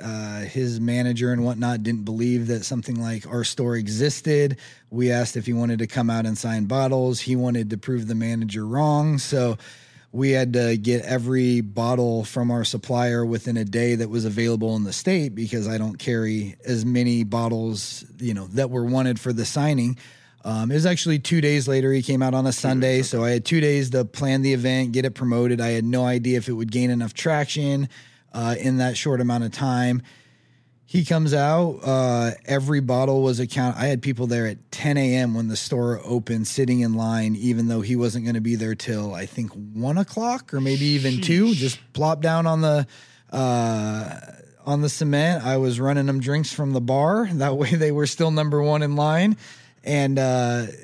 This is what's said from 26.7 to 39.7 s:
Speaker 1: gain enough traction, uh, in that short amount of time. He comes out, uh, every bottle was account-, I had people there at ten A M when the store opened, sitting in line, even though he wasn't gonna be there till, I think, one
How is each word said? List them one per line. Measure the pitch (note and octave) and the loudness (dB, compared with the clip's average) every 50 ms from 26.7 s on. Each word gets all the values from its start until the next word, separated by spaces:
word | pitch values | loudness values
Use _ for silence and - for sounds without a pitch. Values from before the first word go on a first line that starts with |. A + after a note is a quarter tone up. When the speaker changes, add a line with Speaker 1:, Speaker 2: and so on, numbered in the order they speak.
Speaker 1:
gain | A2 B2 B2 B2 | 0 0 2 2
enough | B2 A#2+ A#2 G#2+ - | 2 0 -2 -4 -6
traction, | - - E3 D#3 D3+ D3 - - D3 C#3+ C#3 C#3 C#3 C#3+ B2+ - - - - - _ _ _ - | -4 0 0 2 2 0 -2 -2 -2 0 0 0 0 -2 -4 -6 -14 -20 -20 -20 _ _ _ -8
uh, | A#2 A#2 A#2 A#2 - | -4 -2 -2 -2 0
in | - C3 C3 B2+ | 0 0 2 2
that | B2+ B2+ A2+ | 2 0 0
short | - - D3+ C3 B2 | -2 0 0 0 2
amount | B2 B2 A#2+ A#2+ A#2 | 2 2 0 0 -2
of | A2 | -4
time. | - - C#3+ C3 B2+ B2 B2 B2 B2 B2 B2 - - - _ _ _ _ _ _ _ _ _ _ _ _ _ | -4 -2 -2 0 2 2 2 2 0 0 -2 -8 -16 -20 _ _ _ _ _ _ _ _ _ _ _ _ _
He | _ - F3+ D#3 | _ 0 0 2
comes | - E3+ D#3+ D#3 D3 | 2 2 2 2 2
out, | C#3+ C#3+ C#3+ D3 D#3+ E3+ F3 E3 C#3 - - | 2 2 4 4 4 4 2 0 -2 -4 -2
uh, | C3+ C3 C3 C3 B2+ A#2+ A#2+ A#2 A#2 - - - | 0 2 2 4 2 2 2 0 0 -2 -6 -4
every | - C#3 C#3 C3+ C#3+ D3+ C#3+ | -2 0 0 2 2 2 2
bottle | C3+ B2 B2 B2+ C3 C3+ C3+ C3+ | 2 2 2 2 2 4 4 4
was | C3+ C3 B2 A#2+ | 4 2 2 0
account-, | B2+ - - C#3 B2+ B2 - | -2 -2 -2 0 0 0 0
I | - B2 | 0 0
had | C#3+ C#3 A#2+ | 0 0 0
people | - C#3 B2+ A#2 B2+ | -2 -4 -2 -2 -2
there | A#2 A#2+ A#2 A2+ | 0 0 0 0
at | G#2+ G2+ - - _ | -2 -4 -8 -12 _
ten | - - - D3+ C#3+ C#3+ | -12 -4 -2 0 2 2
A | C3+ B2+ B2 | 2 2 2
M | C3 B2+ A#2+ A2+ | 2 2 0 0
when | A2+ A2+ A2 | -2 -2 -2
the | G#2+ | -4
store | - - - C#3 B2 A#2+ A#2+ A#2 - - | -4 -4 -2 -2 0 0 0 -2 -2 -4
opened, | G#2 B2 A#2+ A2 - A#2 A2+ A2 | -2 -2 -2 0 -2 -2 -2 -2
sitting | - - C#3+ C3+ B2 B2 B2 | -2 0 0 2 2 2 2
in | A#2+ A2+ A2+ | 2 2 0
line, | A2+ A2+ A2+ A2+ A2 A2 A2 G#2+ | 0 0 0 0 0 0 0 0
even | G2+ A2+ B2 A#2 A#2 A#2 A#2 | 0 0 0 2 2 0 0
though | A#2 A2+ | 0 0
he | G2 A2 B2 | 0 0 0
wasn't | A#2+ A#2+ A#2 G#2 A#2+ A2+ | 0 0 0 -2 -2 -2
gonna | A#2+ A#2 A2+ | -2 -2 -2
be | G#2+ A#2 A#2 | 0 0 0
there | G#2+ A2+ A2 G#2+ | 0 -2 -4 -4
till, | - - B2 A2 G#2 G#2 G2+ F#2 | -4 -4 -6 -4 -4 -4 -6 -6
I | F2 F#2+ | -8 -10
think, | - - B2+ A#2 G#2 | -8 -6 -6 -8 -6
one | - G2+ G#2 G#2 | -8 -12 -16 -12